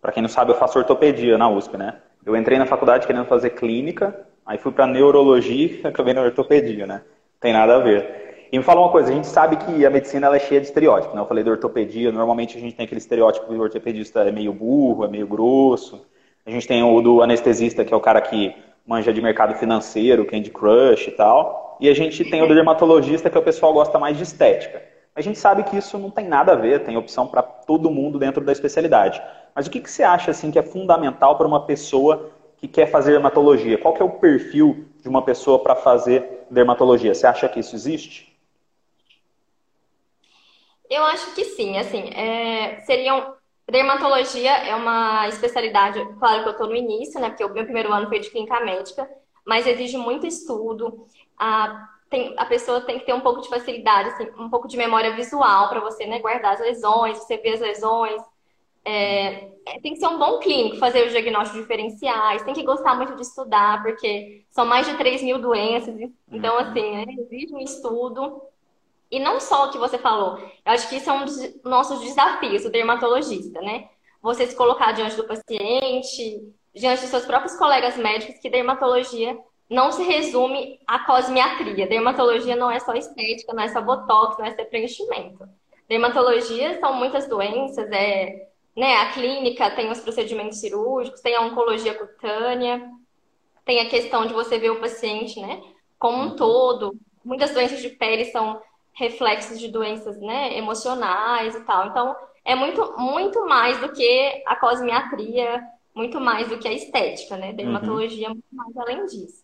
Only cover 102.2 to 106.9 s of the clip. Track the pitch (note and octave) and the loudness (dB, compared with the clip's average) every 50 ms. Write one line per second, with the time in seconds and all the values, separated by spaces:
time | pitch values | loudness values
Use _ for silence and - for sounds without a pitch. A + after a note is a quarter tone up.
102.2 | - - _ _ _ - B3+ B3+ C4+ E4+ - - A4+ - - - B3 B3+ C#4 D#4+ | -14 -20 _ _ _ -4 -2 -2 -2 -4 -2 -4 -4 -4 -4 -8 -6 -4 -4 -2
103.2 | F#4+ G4+ - A#4 G#4 F4 C#4+ B3 A3+ B3 B3+ A#3+ A#3+ D4 C#4+ C#4 C4 A#3 B3 B3+ | -4 -2 -2 -4 0 2 2 2 2 2 0 -2 -6 -10 -6 0 2 2 4 2
104.2 | C4+ C#4 C4+ - - - - - - A#3+ B3 B3 B3 A#3+ A#3 B3 C4+ - C#4+ - | 2 -2 -4 -6 -4 -4 -4 0 0 0 0 0 -2 -2 -2 -2 -4 -4 -10 -10
105.2 | - A3 A#3 B3 B3 A#3 A#3 B3 A#3+ - - _ _ _ _ G#3+ A3+ A#3+ A#3+ D#4 | -10 -6 -4 -4 -4 -2 -4 -6 -10 -12 -20 _ _ _ _ -10 -10 -8 -6 -4
106.2 | C4 B3 A3+ G#3+ A#3 A3 A3 - - A#3+ G#3+ - - - | -2 -2 -2 -2 -4 -6 -8 -8 -6 -8 -8 -8 -10 -4